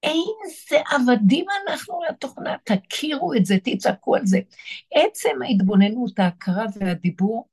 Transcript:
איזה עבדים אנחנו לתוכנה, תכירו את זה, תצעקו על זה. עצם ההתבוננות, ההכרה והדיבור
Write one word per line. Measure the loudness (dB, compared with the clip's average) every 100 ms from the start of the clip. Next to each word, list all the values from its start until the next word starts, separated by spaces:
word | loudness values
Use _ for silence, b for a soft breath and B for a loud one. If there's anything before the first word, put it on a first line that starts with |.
איזה | -2 -2 -4 -6 -12 -16 0 0 2
עבדים | 0 4 4 4 2 0 -6 -4
אנחנו | -8 -8 -8 -6
לתוכנה, | -8 -10 -10 -8 -8
תכירו | -2 -2 -2 -8 -4 -4 -2
את | 2 4
זה, | 2
תצעקו | 0 -2 -2 -2 0 0
על | 2
זה. | 0 0 B B B B
עצם | 2 2 0 -4 -4 0
ההתבוננות, | 2 4 4 4 2 -6 0
ההכרה | 0 0 -4 -2 -4 -4
והדיבור | -4 0 -2 0 -2 -2 -8